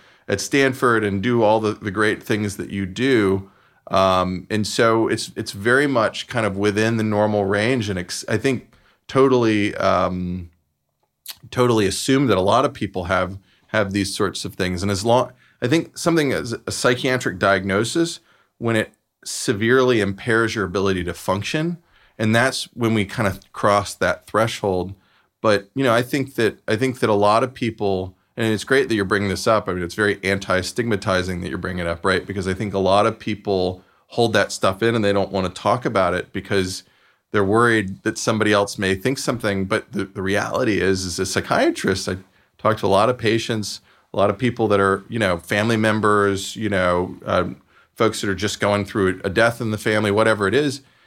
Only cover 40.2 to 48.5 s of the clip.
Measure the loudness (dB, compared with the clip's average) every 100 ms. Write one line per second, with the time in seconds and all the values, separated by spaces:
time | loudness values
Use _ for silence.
40.2 | -2 -2 -2 -2 0 2 2 0 -2 -4
41.2 | -4 -2 0 0 0 0 -2 -2 -4 -8
42.2 | -10 _ _ _ -2 0 2 2 2 2
43.2 | 0 0 -2 -4 -6 -10 _ _ _ 0
44.2 | 0 2 -2 0 2 4 4 0 -2 -2
45.2 | 0 -2 -2 0 2 2 2 2 2 4
46.2 | 2 0 -4 -6 -2 0 2 0 -2 -6
47.2 | -2 -2 -2 -6 _ _ _ 0 0 0
48.2 | -4 -2 -4